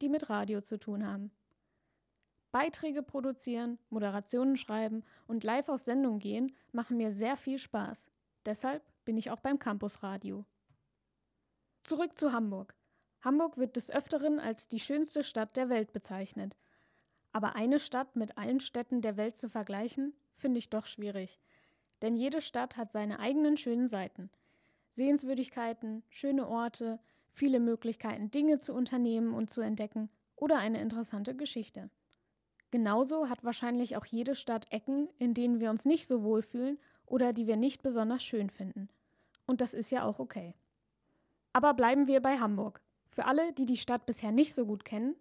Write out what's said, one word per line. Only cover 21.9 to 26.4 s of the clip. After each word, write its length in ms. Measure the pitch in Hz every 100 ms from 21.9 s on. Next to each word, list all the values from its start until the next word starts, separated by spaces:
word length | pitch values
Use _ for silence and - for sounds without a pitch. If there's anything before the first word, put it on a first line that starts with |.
| -
Denn 160 | 220 233
jede 240 | 262 302
Stadt 360 | - 240 247 240
hat 160 | 220
seine 260 | 214 208 208
eigenen 380 | 220 285 302 294
schönen 320 | 254 233 247
Seiten. 420 | 208 185 - 185 _ _ _ _ _ _
Sehenswürdigkeiten, 1120 | - 269 285 262 262 247 254 233 226 220 220 -
schöne 380 | - 277 269